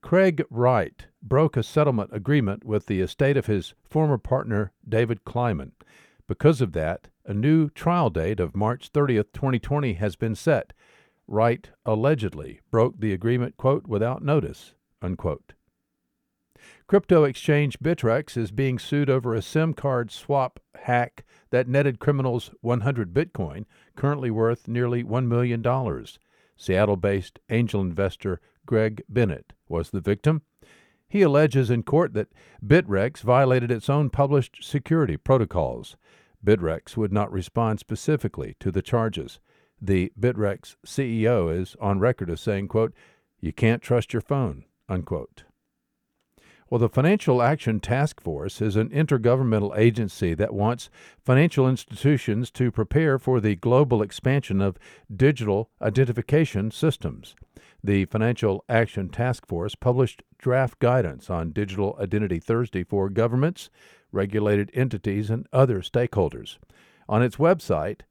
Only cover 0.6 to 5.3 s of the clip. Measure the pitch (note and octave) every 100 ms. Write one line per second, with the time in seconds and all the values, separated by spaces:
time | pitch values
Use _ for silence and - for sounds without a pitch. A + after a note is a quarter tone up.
0.6 | B2 A#2+ F2 _ - _ G2+ C3 D#3 -
1.6 | A2 - D3 A#2+ G2 G#2 G2+ D3 G#2 G2+
2.6 | - G#2+ - G2 F#2 - C#3 C#3 A2 G#2
3.6 | - _ _ D3+ D#3 C3 - C3 - G#2
4.6 | G2+ _ - A2 A#2 A2+ -